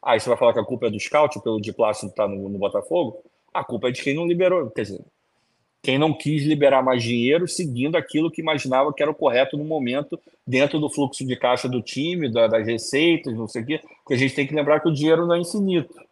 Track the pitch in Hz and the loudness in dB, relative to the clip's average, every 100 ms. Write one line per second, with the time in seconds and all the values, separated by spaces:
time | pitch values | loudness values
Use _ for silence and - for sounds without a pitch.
0 | 135 117 127 117 120 117 110 120 117 104 | 2 0 2 2 4 2 -2 -2 -2 -4
1 | - 147 147 123 113 110 104 101 110 104 | 0 2 2 0 -4 -4 -4 0 0 0
2 | 104 - 101 98 98 101 98 104 - 175 | -6 -2 -2 -2 -8 -4 -2 -2 -2 -2
3 | 165 - - _ _ - 175 117 127 127 | -2 -6 -20 _ _ -8 -6 -4 -2 -2
4 | - 143 170 175 185 180 131 - 104 95 | -2 -2 0 2 2 2 -2 -4 -6 -8
5 | - _ _ _ _ _ _ _ - 131 | -14 _ _ _ _ _ _ _ -2 2
6 | 156 147 143 151 143 156 139 131 131 127 | 2 0 -2 -2 0 4 4 4 4 0
7 | 117 120 120 156 175 - 170 120 139 165 | 0 0 2 2 0 -4 -4 -2 -2 -2
8 | - 151 160 156 160 151 135 127 143 143 | -2 -2 -2 -2 -4 -2 0 2 2 0
9 | 147 147 147 120 135 147 151 156 123 131 | -2 0 2 4 2 0 -4 -4 -2 -4
10 | 147 165 _ _ - 127 143 156 147 - | -6 -10 _ _ -2 2 2 2 -2 -2
11 | 139 - 131 123 123 123 131 127 113 - | -2 -2 -6 -2 0 0 0 -4 -4 -6
12 | 151 180 143 113 113 113 110 117 - 139 | -4 -2 -2 2 4 4 0 -4 -2 2
13 | 165 165 - 113 113 120 113 151 - - | 4 2 0 -8 -6 -8 -6 -6 -8 -20
14 | - 123 135 135 135 151 143 151 156 147 | -4 0 2 0 -2 0 2 2 2 0
15 | 151 160 170 170 175 214 196 175 - - | 4 4 4 0 0 -2 0 0 -2 -12
16 | - | -20